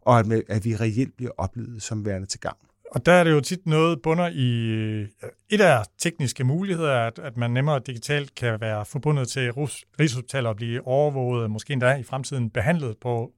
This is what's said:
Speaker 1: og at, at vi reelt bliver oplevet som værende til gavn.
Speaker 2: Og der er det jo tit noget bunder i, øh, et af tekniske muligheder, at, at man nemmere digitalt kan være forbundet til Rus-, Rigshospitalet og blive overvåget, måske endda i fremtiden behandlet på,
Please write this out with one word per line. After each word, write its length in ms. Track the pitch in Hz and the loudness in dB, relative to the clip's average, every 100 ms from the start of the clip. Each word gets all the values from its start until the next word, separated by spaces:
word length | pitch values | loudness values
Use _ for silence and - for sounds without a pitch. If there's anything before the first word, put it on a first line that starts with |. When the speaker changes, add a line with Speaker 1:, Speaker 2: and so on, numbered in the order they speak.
Speaker 1:
og 180 | - 120 | 4 6
at, 240 | 104 113 - | 6 2 0
at 180 | 104 113 | -2 -2
vi 100 | 110 | 0
reelt 420 | 113 107 135 - | 0 0 -2 -4
bliver 140 | 123 - | -10 -6
oplevet 440 | 95 120 113 117 | -6 -6 -12 -12
som 240 | - 107 104 | -8 -6 -4
værende 220 | 95 98 | -6 -6
til 120 | - | -8
gavn. 180 | - - _ _ - | -10 -12 _ _ -6
Speaker 2:
Og 140 | - 165 | 0 6
der 60 | |
er 120 | 180 | 6
det 80 | 165 | 6
jo 80 | 151 | 4
tit 260 | 127 180 165 | 2 -4 0
noget 360 | 156 165 170 | 2 2 2
bunder 260 | 160 160 175 | 0 0 0
i, 380 | 143 123 120 113 | 0 0 0 -2
øh, 400 | 110 110 107 104 - - - _ | -2 -2 -4 -6 -10 -16 -18 _
et 120 | 208 | 4
af 220 | 190 131 104 _ | 6 6 2 _
tekniske 460 | 170 - 131 - | -4 -2 -4 0
muligheder, 500 | 127 156 196 170 156 127 | 0 0 -2 -2 0 2
at, 240 | 113 117 | 0 -4
at 180 | 160 120 | -10 -4
man 140 | 120 | 0
nemmere 300 | 123 143 143 117 | 2 2 0 -2
digitalt 500 | 117 - 147 143 - | -10 -2 -2 -2 -4
kan 260 | 120 110 | -2 -2
være 240 | 110 107 104 | -2 -4 -6
forbundet 420 | 143 151 147 123 | -4 0 0 0
til 240 | 135 123 | -2 -2
Rus-, 320 | 120 147 - - - | -2 -6 -8 -16 0
Rigshospitalet 500 | 151 120 117 135 117 | 0 0 -4 -4 -2
og 60 | 104 | -2
blive 320 | 117 120 131 | -4 -6 0
overvåget, 640 | 131 147 135 123 120 113 | 2 2 0 -2 -2 -2
måske 220 | 107 - | -4 -4
endda 220 | 139 123 139 | 0 2 2
i 80 | |
fremtiden 460 | 117 135 - 135 117 | -2 -8 -6 -4 -2
behandlet 480 | 123 113 170 131 107 | 0 0 0 -2 -6
på, 300 | 123 120 117 | -4 -4 -4